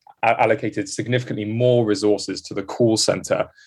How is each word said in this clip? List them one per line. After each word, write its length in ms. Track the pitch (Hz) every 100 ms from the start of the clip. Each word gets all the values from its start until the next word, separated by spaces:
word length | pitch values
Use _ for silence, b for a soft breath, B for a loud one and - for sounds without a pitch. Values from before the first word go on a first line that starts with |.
| _ _
a-, 200 | 113 117
allocated 460 | 113 113 110 107 98
significantly 580 | - 107 123 123 107 104
more 400 | 110 123 120 110
resources 540 | 101 104 104 - 95
to 100 | -
the 100 | 101
call 340 | 95 - 120 110
center. 520 | - 95 82 98 107 b